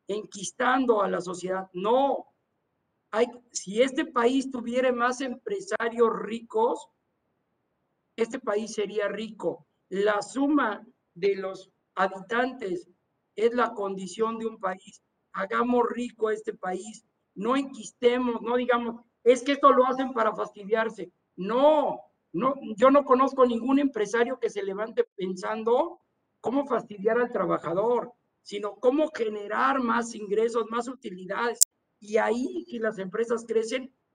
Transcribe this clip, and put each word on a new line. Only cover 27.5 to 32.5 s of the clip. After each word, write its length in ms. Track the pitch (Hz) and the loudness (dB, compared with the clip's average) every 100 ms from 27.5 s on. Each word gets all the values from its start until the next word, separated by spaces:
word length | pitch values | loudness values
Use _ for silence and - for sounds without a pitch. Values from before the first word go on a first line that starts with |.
| 170 151 175 226 240 175 - _ _ | -2 -2 0 2 0 -2 -14 _ _
sino 340 | - 202 202 202 | -12 -8 -8 2
cómo 340 | 247 285 302 - | 2 4 0 0
generar 640 | 220 214 202 214 262 277 | -4 -4 -4 0 2 2
más 360 | 240 233 233 220 | 2 0 -2 -8
ingresos, 500 | 202 202 226 233 220 | -2 0 2 0 -2
más 160 | 233 240 | -4 -6
utilidades. 720 | 247 214 185 185 202 240 233 - _ _ _ | -10 -12 -12 -8 -2 -2 2 2 _ _ _
Y 180 | 208 214 | -2 0
ahí, 480 | 214 233 294 | 2 0 -2